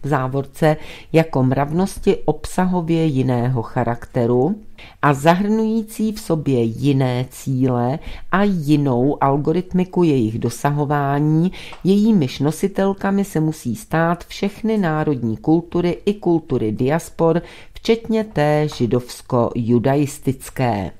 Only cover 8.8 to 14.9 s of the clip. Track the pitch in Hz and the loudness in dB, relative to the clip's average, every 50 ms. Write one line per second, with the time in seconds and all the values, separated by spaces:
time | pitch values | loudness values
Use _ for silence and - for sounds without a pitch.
8.8 | 143 139 123 120 127 147 147 - 143 139 139 147 139 156 160 180 180 - 180 180 | 4 2 2 2 2 2 2 2 2 2 2 2 0 0 0 0 -2 0 0 0
9.8 | 180 180 - 180 175 160 143 131 113 107 110 110 113 120 120 - - 143 147 147 | 0 0 2 2 2 4 4 2 2 0 -2 -2 -4 -4 -4 -2 -2 -2 0 0
10.8 | 151 139 147 143 143 139 143 143 147 151 156 160 165 185 - - - - - - | 0 0 0 0 0 0 0 2 2 2 4 2 2 0 -2 -6 -14 -16 -16 -4
11.8 | - 170 196 202 208 226 220 190 143 127 - - 135 147 156 - - 202 202 - | 0 2 4 4 4 4 4 4 2 0 -2 -2 -2 -2 0 0 -4 -2 0 0
12.8 | 196 196 196 196 - 196 196 196 196 190 - 160 156 156 156 - - 120 107 - | 0 0 0 -2 -2 -2 0 0 -2 -2 -2 -2 -2 -2 -2 -4 -6 -8 -8 -8
13.8 | - - - 160 165 165 175 - - - - - - 202 - - - 220 220 214 | -8 -4 -2 0 0 0 0 -4 -6 -16 -8 -4 -4 -4 -4 -4 -2 -2 0 0
14.8 | 190 160 | 0 0